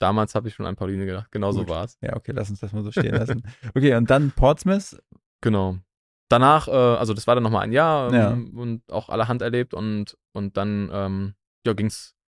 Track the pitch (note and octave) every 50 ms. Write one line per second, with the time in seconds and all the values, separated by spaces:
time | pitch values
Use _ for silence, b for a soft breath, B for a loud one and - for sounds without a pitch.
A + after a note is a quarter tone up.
0 | - F#2 G#2 G#2+ G#2+ G#2 - G#2+ A2 A2+ - - G2+ F2 F#2 - G2 F#2 G2 F#2+
1 | G2 F#2+ F#2 F#2 - _ - A2 G2+ G2 G2 F#2+ F#2 F2 E2 E2+ F2+ A#2 - -
2 | - - - B2+ - - D3 B2+ G#2+ G2+ G2+ G2 - G2 G2+ G#2+ G#2 G#2 A#2+ G3+
3 | - A2+ G#2+ A2 A2+ A#2+ B2+ A#2 - G#2+ B B B A#2 B C3+ C3+ C#3+ B2 A#2
4 | A#2 - C3 C#3 D3+ C#3 - - C3 C3 D3 - - F#3 F#3+ G3+ F#3+ - - -
5 | _ _ - _ _ _ _ - - A#2 A2 G2 F#2+ F#2+ F#2 F#2 - _ _ _
6 | _ _ _ _ _ - A#2+ A#2+ C3 C3+ D3+ D#3 D3 - C3 C3 B2 B2 A#2+ -
7 | A#2+ A2 G#2+ G#2 - - A#2+ B2 A#2 A2+ A2+ F#2+ G2 G#2+ A2+ C3+ D#3+ E3 D#3 D3
8 | C3 A#2+ B2 A#2+ G#2+ G#2 A#2 A#2+ A#2 - - A#2 A#2+ A#2+ A2+ A2+ _ - - G#2
9 | A2 - - A2 A2 A2+ B2 B2 A#2 A#2 A#2 B2 B2 - - - G#2+ A2 G#2+ G#2
10 | G#2 - - _ _ _ - G2 G2+ G2 - G2 G2 G#2 G#2 G2+ G2+ - C#2 G2
11 | G2 G2 G2 F#2+ G2 F#2+ G2 _ _ _ _ _ - A#2+ G#2+ G2+ G#2 A2 - -
12 | - - _ _ _ _ _